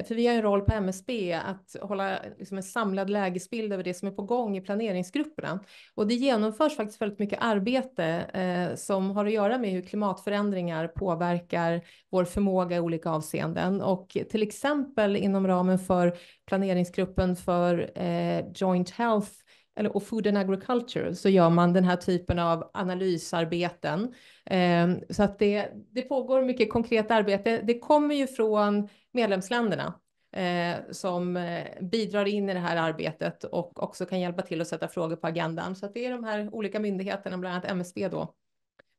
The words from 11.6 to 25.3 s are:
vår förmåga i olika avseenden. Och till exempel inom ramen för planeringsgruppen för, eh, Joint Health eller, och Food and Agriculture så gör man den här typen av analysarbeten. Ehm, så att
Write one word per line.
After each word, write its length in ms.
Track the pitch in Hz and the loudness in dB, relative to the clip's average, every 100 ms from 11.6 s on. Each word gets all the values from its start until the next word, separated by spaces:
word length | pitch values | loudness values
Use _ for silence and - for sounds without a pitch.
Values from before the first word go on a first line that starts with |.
| 170 170 - - _ | 0 0 -4 -20 _
vår 160 | 185 180 | 0 0
förmåga 500 | 202 202 185 175 175 | 2 2 2 2 0
i 40 | |
olika 300 | 170 165 170 | 0 -2 -2
avseenden. 720 | 156 156 - 156 165 175 196 | -2 -2 -4 -2 0 0 0
Och 360 | - 185 - - - | 0 -2 -2 -6 -2
till 140 | 220 | -2
exempel 720 | 214 - 277 294 269 - 208 202 | -2 -2 -2 0 -2 0 0 2
inom 320 | 196 196 190 | 2 2 2
ramen 320 | 180 185 185 | 4 4 2
för 380 | 185 180 175 175 - _ - | 2 4 4 0 -14 _ -4
planeringsgruppen 880 | 196 196 180 180 - 185 185 185 180 | -2 2 0 0 0 -2 2 0 0
för, 560 | - 175 175 175 - - | 0 2 4 2 -2 -4
eh, 500 | 180 170 170 170 165 - | -2 0 0 -2 -4 -2
Joint 340 | 190 180 180 | 2 2 0
Health 420 | - 233 214 202 - _ _ _ - | -2 2 2 0 -12 _ _ _ -4
eller, 200 | 208 196 | -2 -2
och 80 | |
Food 240 | 202 226 208 | -2 -2 2
and 100 | 202 | 2
Agriculture 800 | 190 196 - 247 240 - 170 175 | 2 -2 0 -2 0 -4 -2 2
så 140 | 196 | 6
gör 200 | 190 170 | 8 8
man 240 | 170 175 | 8 6
den 100 | 180 | 6
här 120 | 180 180 | 4 2
typen 440 | - 175 175 175 | 0 0 0 0
av 320 | 170 165 - | 2 0 -2
analysarbeten. 1400 | - 185 180 190 165 - 170 165 170 175 175 156 156 247 - - - - | -6 -4 -2 0 -2 -2 -2 0 0 -2 -2 -4 -2 -4 -8 -20 -20 -2
Ehm, 540 | 190 180 170 170 180 - | 2 4 4 4 2 -4
så 140 | - | 0
att 160 | 202 | 0